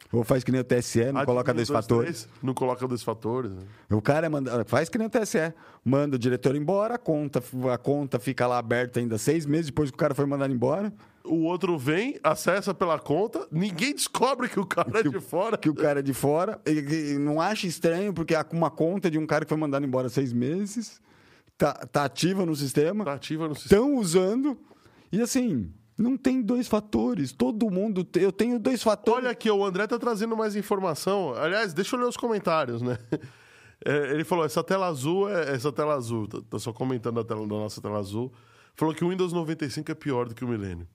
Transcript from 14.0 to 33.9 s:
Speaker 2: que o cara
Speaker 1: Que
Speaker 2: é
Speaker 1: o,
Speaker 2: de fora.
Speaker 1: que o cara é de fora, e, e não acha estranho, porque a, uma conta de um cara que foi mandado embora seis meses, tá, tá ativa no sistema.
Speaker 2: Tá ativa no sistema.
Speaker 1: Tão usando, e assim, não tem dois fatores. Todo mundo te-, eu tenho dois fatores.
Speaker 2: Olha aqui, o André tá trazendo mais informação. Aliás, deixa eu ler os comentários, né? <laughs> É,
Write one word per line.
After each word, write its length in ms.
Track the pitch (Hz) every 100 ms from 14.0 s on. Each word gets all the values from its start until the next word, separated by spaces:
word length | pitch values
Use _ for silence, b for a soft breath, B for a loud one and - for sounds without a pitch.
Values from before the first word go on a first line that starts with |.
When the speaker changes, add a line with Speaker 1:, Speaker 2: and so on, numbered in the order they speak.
| - - 247 247 247
Speaker 2:
que 140 | -
o 40 | 190
cara 240 | - 117
Speaker 1:
Que 180 | 214 151
Speaker 2:
é 20 |
Speaker 1:
o, 20 |
Speaker 2:
de 80 | 165
fora. 380 | - 165 220 208
Speaker 1:
que 120 | 156
o 60 | 139
cara 240 | 151 143
é 40 |
de 100 | 139
fora, 480 | 127 139 156 202 208 -
e, 460 | 151 143 160 147 143
e 20 |
não 240 | 147 151
acha 260 | 180 214 185
estranho, 460 | - 165 170 208
porque 200 | 170 160
a, 120 | 156 147
uma 180 | 165 160
conta 400 | - 160 196 175
de 60 | 156
um 100 | 156
cara 160 | 156
que 60 | 156
foi 80 | 156
mandado 280 | 151 139 143
embora 220 | 127 127
seis 240 | 135 135
meses, 680 | 120 127 180 202 233 208 - b b b b b -
tá, 160 | 147
tá 320 | - - 147 143
ativa 400 | - 165 190 170
no 100 | 147
sistema. 480 | 139 147 156 208
Speaker 2:
Tá 100 | 170
ativa 320 | 139 - 160 160
no 60 | 147
sistema. 260 | - 202
Speaker 1:
Tão 160 | 277 269
usando, 600 | 185 180 185 240 294 247 B B B B B
e 100 | 190
assim, 480 | 233 262 247 131 82 - _ -
não 180 | 233 269
tem 260 | 262 262
dois 260 | 208 247 -
fatores. 640 | 214 214 233 240 208 131
Todo 400 | - 254 214 226
mundo 320 | 180 220 190
te-, 180 | 170 170
eu 100 | 190
tenho 280 | - 233 240
dois 240 | 226 247
fatores. 400 | 220 202 233 247
Speaker 2:
Olha 80 | 254
aqui, 180 | 240 226
o 160 | 202 202
André 220 | 180 214
tá 100 | 240
trazendo 400 | 240 214 226 220
mais 180 | 220 202
informação. 800 | 190 202 185 147 185 202 160
Aliás, 400 | 117 156 202 214
deixa 220 | 151 - 254
eu 60 |
ler 60 | 247
os 100 | -
comentários, 640 | 247 208 180 160 131 117
né? 160 | 123 117 -
<laughs> 360 | 156 B B B B B B
É, 260 | -